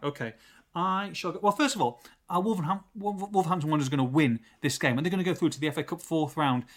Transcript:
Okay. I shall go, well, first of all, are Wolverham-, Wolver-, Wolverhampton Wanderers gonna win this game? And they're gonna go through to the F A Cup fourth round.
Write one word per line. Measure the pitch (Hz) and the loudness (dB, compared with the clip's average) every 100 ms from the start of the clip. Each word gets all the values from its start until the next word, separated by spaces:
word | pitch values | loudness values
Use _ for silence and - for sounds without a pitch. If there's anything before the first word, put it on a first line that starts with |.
Okay. | 143 143 117 - - - _ 170 | -6 -6 -8 -10 -20 -20 _ -4
I | 185 190 202 | 0 0 -4
shall | 165 180 | -6 -6
go, | 170 | 0
well, | 208 | 2
first | 202 294 208 | 4 2 2
of | |
all, | 123 - - - - | 0 -2 -16 -20 -4
are | 135 | 0
Wolverham-, | 208 196 151 196 - 214 | 0 0 0 -2 -6 -8
Wolver-, | 202 196 202 | -6 -6 -2
Wolverhampton | 202 165 180 151 | 0 2 0 0
Wanderers | 151 135 | 0 2
gonna | 143 | 0
win | 127 143 139 113 - _ | 2 4 4 2 -4 _
this | 139 - | -4 0
game? | 147 123 | 0 2
And | 170 | 0
they're | |
gonna | 190 | 0
go | 180 | 0
through | 170 165 | 0 0
to | 135 | 0
the | 151 | -4
F | 139 | -4
A | |
Cup | 139 170 | -6 -8
fourth | - 160 147 156 | -2 -2 0 0
round. | 143 123 120 | 2 0 -2